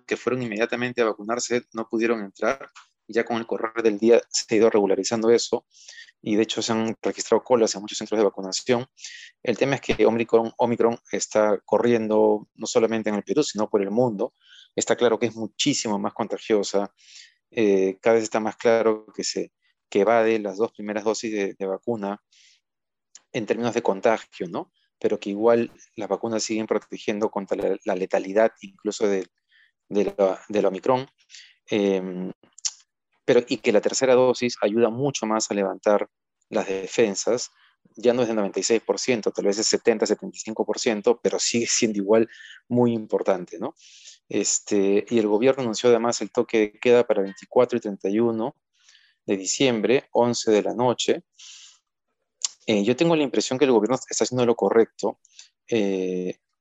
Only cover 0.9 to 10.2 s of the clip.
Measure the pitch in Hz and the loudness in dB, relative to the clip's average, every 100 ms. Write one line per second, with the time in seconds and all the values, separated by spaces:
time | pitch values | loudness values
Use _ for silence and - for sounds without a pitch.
0.9 | 120 113 101 104 120 - 120 - 110 113 | 0 0 -2 -6 -6 -2 -4 -4 -10 -6
1.9 | 113 113 117 101 - 104 135 - - - | -2 0 0 -4 -4 -4 -4 -8 -20 -20
2.9 | _ _ 110 117 117 113 101 113 113 113 | _ _ -4 -2 -4 -4 -4 -4 0 0
3.9 | 101 113 113 - - - 110 113 110 98 | 2 6 6 4 -6 0 4 4 4 2
4.9 | 95 92 117 110 117 - 123 - _ - | 0 0 0 4 4 2 -4 -6 _ -20
5.9 | - - _ - 107 110 - 110 113 110 | -20 -20 _ -2 0 0 -2 -2 0 -2
6.9 | 104 98 - - 107 - 123 110 98 104 | -2 -6 -6 0 0 2 2 2 0 -8
7.9 | - 107 107 101 - 95 92 - 120 131 | -10 -4 0 0 0 -8 -8 -2 -2 -2
8.9 | _ - - - _ - 110 135 139 - | _ -18 -18 -20 _ -6 -2 0 -2 -2
9.9 | - 110 113 | 2 2 2